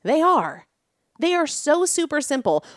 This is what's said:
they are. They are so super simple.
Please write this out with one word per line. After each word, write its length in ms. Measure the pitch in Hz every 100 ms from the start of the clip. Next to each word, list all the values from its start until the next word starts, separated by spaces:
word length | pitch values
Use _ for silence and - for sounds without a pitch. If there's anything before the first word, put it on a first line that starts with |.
they 200 | 202 311
are. 440 | 349 311 160 - - _ _ _ _ -
They 160 | 339
are 120 | 349 302
so 380 | - 294 339
super 380 | 359 - 330 302
simple. 420 | - 269 208 156 -